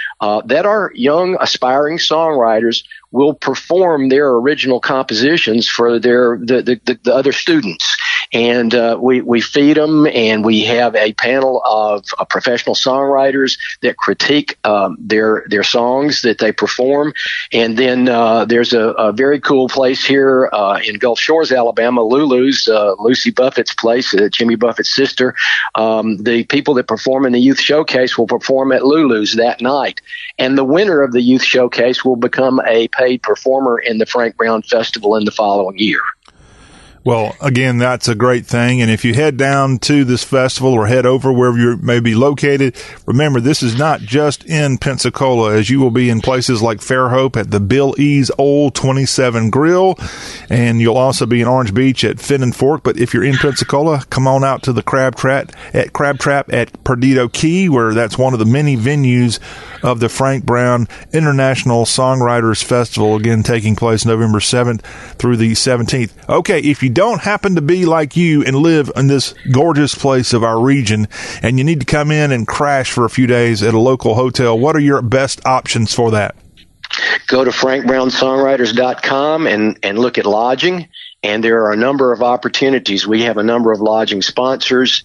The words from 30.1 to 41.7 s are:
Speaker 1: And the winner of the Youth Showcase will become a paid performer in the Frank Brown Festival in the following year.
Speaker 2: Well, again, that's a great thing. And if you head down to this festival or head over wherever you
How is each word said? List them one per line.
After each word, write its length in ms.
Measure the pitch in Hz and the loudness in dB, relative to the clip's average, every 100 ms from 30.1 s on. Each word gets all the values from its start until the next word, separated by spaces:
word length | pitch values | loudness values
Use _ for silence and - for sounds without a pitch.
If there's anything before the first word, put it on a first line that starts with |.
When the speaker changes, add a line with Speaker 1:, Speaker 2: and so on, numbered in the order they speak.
| - - - | -18 -16 -6
Speaker 1:
And 200 | 127 139 | -2 0
the 80 | 131 | 2
winner 360 | 160 208 143 | 2 2 2
of 120 | 139 | 2
the 80 | 123 | 2
Youth 220 | 123 127 | 2 2
Showcase 600 | - 127 123 - 120 127 | 2 2 0 0 0 0
will 140 | 131 123 | 0 0
become 420 | 120 - 131 127 - | -2 0 0 0 2
a 220 | 113 117 | 0 0
paid 320 | - 127 127 | 0 0 0
performer 560 | - 104 131 135 131 117 | -2 -2 0 0 0 -2
in 220 | 120 110 | -2 -2
the 60 | 110 | -2
Frank 300 | 123 117 - | -2 -2 -2
Brown 280 | 113 113 | -2 -2
Festival 520 | - 117 117 120 104 110 | -2 -2 -2 -4 -2 0
in 100 | 104 | 0
the 60 | |
following 460 | - 104 101 95 95 | -2 -2 0 -2 -2
year. 240 | 104 98 101 - _ _ - - - - - - 131 | -2 -2 -4 -10 _ _ -20 -20 -20 -20 -20 -8 -2
Speaker 2:
Well, 300 | 117 110 - | -2 -2 -4
again, 380 | 147 127 131 120 | -2 0 0 0
that's 300 | 123 123 - | 0 -2 -4
a 80 | 110 | 0
great 320 | 127 123 - | 2 0 -2
thing. 340 | 123 120 127 | -2 0 2
And 80 | 113 | 2
if 160 | 110 120 | 0 0
you 80 | |
head 240 | 113 156 131 | 0 0 0
down 400 | 135 139 135 123 | 0 2 2 0
to 220 | - 147 | 2 2
this 200 | 131 123 | 2 0
festival 500 | - 135 127 - 131 | 0 0 0 0 0
or 140 | 123 104 | 2 2
head 180 | 127 123 | 2 2
over 260 | 127 131 | 2 2
wherever 240 | 123 123 120 | 2 2 4
you 220 | 120 | 2